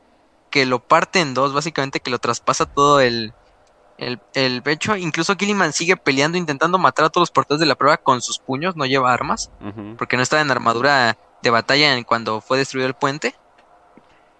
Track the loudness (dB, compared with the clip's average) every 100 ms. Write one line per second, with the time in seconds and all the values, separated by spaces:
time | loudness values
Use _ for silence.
0 | _ _ _ _ -6 -2 0 0 2 2
1 | 2 0 0 0 -2 -2 -4 -4 -4 -6
2 | -6 -4 -4 -4 -2 -2 -2 2 4 6
3 | 4 0 -8 -12 _ _ _ _ _ -12
4 | -10 -10 _ -2 -2 -2 -4 -4 -2 -2
5 | -4 -2 -2 0 0 0 0 0 0 0
6 | 2 2 2 0 -4 -2 0 2 2 2
7 | 2 2 0 0 0 0 0 2 2 2
8 | 2 0 -2 -10 -8 -6 -6 -4 -2 2
9 | 2 0 -2 -6 -8 -14 -16 -14 -14 -10
10 | -4 -2 0 0 0 0 0 2 2 4
11 | 2 -2 _ _ 0 0 2 2 2 0
12 | -2 -4 -2 -6 -2 -2 -2 -4 -4 -2
13 | -4 -4 -8 -10 _ _ _ _ _ -20
14 | _ _ _